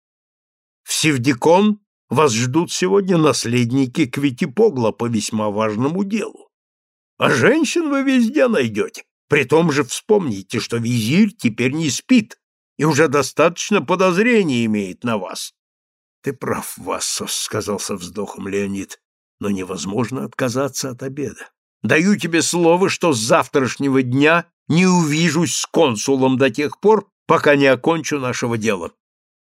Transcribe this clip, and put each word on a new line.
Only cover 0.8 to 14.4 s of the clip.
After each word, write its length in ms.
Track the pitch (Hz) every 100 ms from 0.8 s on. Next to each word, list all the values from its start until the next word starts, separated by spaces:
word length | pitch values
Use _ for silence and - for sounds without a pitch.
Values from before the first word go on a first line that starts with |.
В 80 | -
Севдикон 880 | - 156 135 123 127 151 180 208 208 _ _ -
вас 240 | 123 147
ждут 380 | 110 123 151 175
сегодня 460 | - 180 196 190 170
наследники 880 | 151 120 117 123 117 135 131 170 131
Квитипогла 880 | 143 143 123 160 156 220 135 110
по 140 | - 117
весьма 440 | 113 - 110 107
важному 540 | 101 110 104 135 180
делу. 460 | 196 214 - - _ _ _ _ _ _ _ -
А 120 | 131
женщин 580 | 143 156 311 294 339 311
вы 140 | 277
везде 440 | 269 262 226 294 262
найдёте. 560 | 190 120 104 90 - - _ -
При 160 | 147
том 280 | 120 156 170
же 100 | 139
вспомните, 800 | 143 - - 208 156 98 95 113
что 160 | - 117
визирь 560 | 117 123 110 170 220
теперь 380 | - 120 110 127
не 160 | 151 156
спит 480 | 123 - 254 214 - _ _ _ -
и 20 |
уже 240 | 156 139 156
достаточно 720 | 139 131 - 165 170 - 202
подозрений 840 | 139 180 185 175 233 233